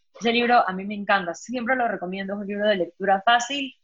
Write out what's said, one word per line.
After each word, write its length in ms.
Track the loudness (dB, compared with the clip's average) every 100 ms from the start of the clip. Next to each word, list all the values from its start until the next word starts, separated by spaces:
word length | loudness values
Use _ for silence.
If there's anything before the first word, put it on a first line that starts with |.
| _ -4
Ese 120 | 0
libro 340 | 2 4 4 4
a 40 |
mí 120 | -2 -6
me 100 | -6
encanta, 380 | 0 0 0
siempre 420 | -8 -8 -6 -2 0
lo 120 | 0
recomiendo, 440 | -2 -6 -6 -6
es 60 | -8
un 80 | -6
libro 200 | -2 0
de 60 | 2
lectura 460 | -2 -2 0 2 4
fácil 480 | 2 2 -6 -8 -12